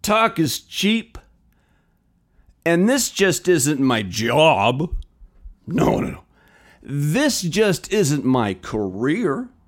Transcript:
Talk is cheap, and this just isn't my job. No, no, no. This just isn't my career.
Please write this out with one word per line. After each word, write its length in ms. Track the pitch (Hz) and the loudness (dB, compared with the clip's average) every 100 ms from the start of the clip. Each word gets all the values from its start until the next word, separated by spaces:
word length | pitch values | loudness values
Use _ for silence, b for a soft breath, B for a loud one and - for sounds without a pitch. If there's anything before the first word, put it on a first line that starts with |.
Talk 380 | - 214 226 220 | 0 2 2 0
is 200 | 160 - | -2 -2
cheap, 600 | - - 185 226 - - _ _ _ _ _ _ _ _ _ _ _ _ _ _ | -10 -2 0 0 -4 -20 _ _ _ _ _ _ _ _ _ _ _ _ _ _
and 240 | 160 170 202 | 0 2 4
this 220 | 269 - | 2 -2
just 360 | - 190 165 - | 0 0 0 2
isn't 320 | 175 127 147 | 2 2 0
my 240 | 135 117 | 2 0
job. 960 | 98 113 113 127 156 135 104 127 165 - - _ - _ - - - | -2 -4 0 4 4 4 2 0 -4 -6 -10 _ -20 _ -20 -20 -6
No, 340 | - - - | 0 0 0
no, 80 | - | -4
no. 120 | - _ b b b b b | -8 _ b b b b b
This 600 | - 143 147 180 294 - | -10 -4 0 2 0 0
just 500 | 175 180 214 175 - | -4 0 2 0 -2
isn't 320 | 208 151 147 | 0 0 0
my 300 | 123 127 110 | 0 0 0
career. 960 | 92 - 113 98 92 127 180 208 139 247 _ | -4 -6 -4 -4 -4 -2 -2 -2 -4 -8 _